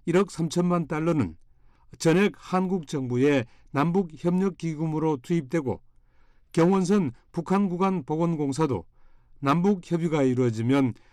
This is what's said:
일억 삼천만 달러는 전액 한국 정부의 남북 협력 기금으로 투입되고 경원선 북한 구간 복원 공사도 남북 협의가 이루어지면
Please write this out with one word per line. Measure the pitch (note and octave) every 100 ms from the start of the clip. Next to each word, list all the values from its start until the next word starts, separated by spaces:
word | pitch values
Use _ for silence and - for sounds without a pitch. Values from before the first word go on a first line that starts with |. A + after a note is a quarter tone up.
| -
일억 | E3+ G3
삼천만 | - E3 F3 F3 F3 D3+
달러는 | D#3 E3 D#3+ F#2 - - _ _ _ _ -
전액 | E3 E3 G3+ -
한국 | - F#3 F#3 F#3+ C#3+
정부의 | D3+ C3 B2 C#3+ C#3 A2+ _ -
남북 | C#3 E3+ F3+ F3 D#3
협력 | F3 F3+ G3 E3+
기금으로 | E3 D3+ D#3+ D3+ D#3 C#3+
투입되고 | B2+ E3+ C3 E3+ B2+ G2 - _ _ _ _ _ _
경원선 | - E3+ F#3+ F3 G#3 D3 - _
북한 | - D#3+ F#3+ G3+
구간 | F3 F#3+ F#3+
복원 | C3 D#3 E3+ D#3+
공사도 | C#3+ C#3 D#3 A2+ - _ - - _ -
남북 | C#3 D#3 F#3+ F#3+ -
협의가 | E3+ E3 D3+
이루어지면 | C3 B2 B2 A2 A#2 C#3 C3 - _